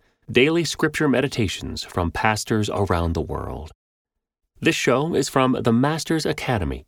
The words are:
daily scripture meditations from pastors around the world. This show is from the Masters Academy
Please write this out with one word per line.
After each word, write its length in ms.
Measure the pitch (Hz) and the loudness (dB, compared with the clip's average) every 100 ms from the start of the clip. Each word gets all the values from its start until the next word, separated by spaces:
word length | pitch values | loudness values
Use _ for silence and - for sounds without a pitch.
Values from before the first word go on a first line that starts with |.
| _ _ - | _ _ 0
daily 360 | 113 143 170 156 | 4 4 2 -2
scripture 420 | - 156 151 156 | -2 -2 0 2
meditations 760 | 123 135 - 98 - 67 - | 2 0 0 -2 -2 -8 -10
from 280 | - - 87 | -6 -4 -2
pastors 580 | - 110 107 - 110 104 | 0 0 0 0 -2 0
around 440 | - 98 87 85 | -2 0 2 0
the 80 | 80 | -2
world. 500 | 73 69 67 64 - - _ _ _ _ _ _ _ _ | -4 -6 -6 -8 -12 -18 _ _ _ _ _ _ _ _
This 160 | 151 165 | 0 2
show 380 | - 127 156 | 2 2 2
is 160 | - - | 0 2
from 280 | 135 131 127 | 2 4 2
the 100 | 117 | 2
Masters 540 | 117 143 156 - 165 156 | 4 2 -2 -2 -2 -2
Academy 600 | 151 - 117 78 65 | -4 -2 0 -2 -6